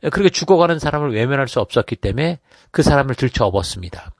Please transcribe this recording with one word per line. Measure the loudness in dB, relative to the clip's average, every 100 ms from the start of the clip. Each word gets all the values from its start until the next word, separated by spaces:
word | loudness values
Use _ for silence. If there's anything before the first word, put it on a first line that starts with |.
| -4
그렇게 | 2 2
죽어가는 | 2 2 4 4 2
사람을 | -2 -2 -2
외면할 | -2 0 0 -2
수 | -2
없었기 | 0 0 -2 -4
때문에 | -4 -2 -2 -4 _ _ _
그 | 0
사람을 | 4 4 2 -2
들쳐 | -2 0 0
업었습니다. | 0 -4 -10 -12 -14 -18 -20